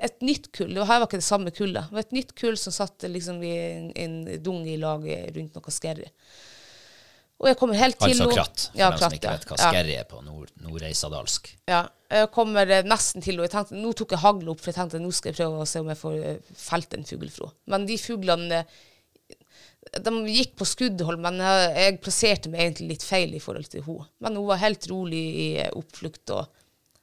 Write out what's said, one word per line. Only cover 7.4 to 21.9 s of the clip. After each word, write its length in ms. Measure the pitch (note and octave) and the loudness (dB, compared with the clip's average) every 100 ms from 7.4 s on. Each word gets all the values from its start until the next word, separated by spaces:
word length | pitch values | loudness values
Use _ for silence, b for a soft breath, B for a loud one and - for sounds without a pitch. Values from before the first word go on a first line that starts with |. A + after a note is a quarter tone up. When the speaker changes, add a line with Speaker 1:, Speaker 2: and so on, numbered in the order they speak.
Speaker 1:
Og 60 | C4+ | 2
jeg 100 | B3+ | 4
kommer 220 | B3+ G#3 | 4 4
helt 160 | B3+ - | 4 6
til 100 | - | 4
Speaker 2:
Altså 140 | B3 - | 6 6
Speaker 1:
henne. 80 | |
Speaker 2:
kratt, 280 | A#2 E2 - - | 4 2 -2 -6
for 60 | G#2+ | 4
Speaker 1:
Ja, 80 | F#2+ | 4
Speaker 2:
dem 80 | E2 | 6
som 60 | |
Speaker 1:
kratt, 100 | E3+ | 2
Speaker 2:
ikke 160 | D#2 G#2 | 2 -2
Speaker 1:
ja. 40 | D#2 | -4
Speaker 2:
vet 80 | - | -4
hva 100 | - | 2
Speaker 1:
Ja. 100 | F3 | 4
Speaker 2:
skerry 240 | F#2 D#2+ | 4 2
er 120 | C2+ - | -2 -6
på 100 | A#1 | -14
nord-, 280 | D2 D2+ - - | -16 -16 -16 -18
nordreisadalsk. 920 | D#2+ D#2+ D#2 D2+ D2+ D2+ - - - - - | -12 -10 -4 -4 -4 -6 -4 -6 -6 -14 0
Speaker 1:
Ja, 160 | F3 F3 _ - | 0 0 _ 0
jeg 200 | G#3+ G#3+ | 2 2
kommer, 340 | A#3 A3 G#3 F#3+ | 2 2 4 6
eh, 140 | F#3+ | 6
nesten 400 | F#3+ A3 - F#3+ | 6 2 2 -2
til 140 | F3+ F3 | -4 -2
henne. 100 | E3+ | 0
Jeg 60 | |
tenkte, 240 | G3 G3+ G3 | -2 -4 -4
nå 140 | A3+ | -4
tok 160 | A3 A3 | -4 -2
jeg 80 | F3+ | 4
hagl 240 | G3 G3+ E3 | 6 6 0
opp, 80 | D#3+ | -6
for 120 | - | -6
jeg 60 | F3 | -4
tenkte, 200 | F3 E3 | -4 -4
nå 120 | F3 | -4
skal 160 | F3+ F3+ | -4 -4
jeg 80 | E3 | -2
prøve 240 | E3 D#3 | -2 -2
å 40 | D#3 | -4
se 120 | E3+ | -4
om 80 | D#3 | -4
jeg 120 | D#3 | -6
får, 160 | D#3 D#3 | -6 -4
eh, 140 | D3 D3+ - | -4 -8 -12
felt 400 | - - F3 - | -16 -4 -4 -4
en 100 | - D3 | -10 -10
fugl 240 | - D3+ | -10 -12
fra 160 | - - | -12 -14
henne. 100 | - - | -14 -4
Men 200 | G3 G3+ | -2 -2
de 100 | A3+ | -4
fuglene, 640 | - A3+ F#3 E3+ E3+ E3 | -6 -4 0 0 2 -2
eh, 1400 | E3 - _ _ _ _ _ - _ _ - _ - - | -4 -14 _ _ _ _ _ -20 _ _ -20 _ -12 -6
de 80 | A3 A3+ G#3+ | -2 -2 2
gikk 300 | A3 C4 - | 2 2 0
på 100 | G3 | -4
skuddhold, 540 | - B3+ F#3 D#3+ E3+ | 0 -2 0 -2 -2
men 180 | F3 F#3 | -2 0
jeg, 300 | F#3 F#3+ F3 E3 | 4 6 4 6
jeg 240 | F#3+ | 4